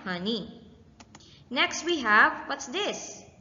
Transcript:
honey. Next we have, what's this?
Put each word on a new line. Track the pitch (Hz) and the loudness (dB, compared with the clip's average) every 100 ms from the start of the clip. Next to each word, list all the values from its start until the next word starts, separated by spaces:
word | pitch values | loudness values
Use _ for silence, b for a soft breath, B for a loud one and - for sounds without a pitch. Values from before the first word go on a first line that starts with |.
honey. | 190 175 196 226 226 - - - - - - - B B B | -8 -4 -2 -4 -6 -14 -20 -20 -20 -20 -20 -20 B B B
Next | 254 359 - 330 | 0 0 0 -2
we | 330 | 0
have, | 226 214 294 311 - | 4 6 6 4 -6
what's | 285 - | -8 -6
this? | 277 370 180 - - - - | -4 -4 -4 -10 -16 -20 -20